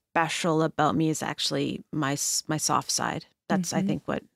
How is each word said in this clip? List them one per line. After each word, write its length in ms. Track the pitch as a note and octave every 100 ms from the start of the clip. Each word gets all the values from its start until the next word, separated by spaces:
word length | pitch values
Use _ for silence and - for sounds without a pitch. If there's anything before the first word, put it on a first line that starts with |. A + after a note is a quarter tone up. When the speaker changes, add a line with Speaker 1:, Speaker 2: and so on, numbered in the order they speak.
| _
Speaker 1:
special 480 | - D#3+ - F3 D#3
about 340 | D#3+ - D3 C3
me 140 | D#3+
is 140 | D#3
actually 600 | D#3 D3+ - D3 C#3+ - -
my 220 | D3+ C#3
s-, 300 | C#3+ - - -
my 100 | D#3
soft 340 | - C3+ -
side. 340 | - - D#3 - _ -
That's, 240 | F3+ F3
I 60 | -
Speaker 2:
Mm-hmm. 80 | F#3+
Speaker 1:
think, 160 | F3+ -
what, 180 | - -